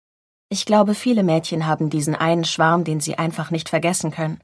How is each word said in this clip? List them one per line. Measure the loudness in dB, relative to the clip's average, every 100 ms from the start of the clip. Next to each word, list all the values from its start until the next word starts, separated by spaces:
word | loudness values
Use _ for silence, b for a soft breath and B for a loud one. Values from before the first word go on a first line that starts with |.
| _ _ _ _ -8
Ich | -6 2
glaube, | 4 4 2
viele | 0 2
Mädchen | 4 2 0 -2 0
haben | 0 0
diesen | 0 -2 0
einen | 2 2 0
Schwarm, | 2 4 4
den | 0 -4
sie | -4 -4
einfach | -4 -4 -4
nicht | -6 -2
vergessen | -2 0 -2 -4
können. | -4 -6 -6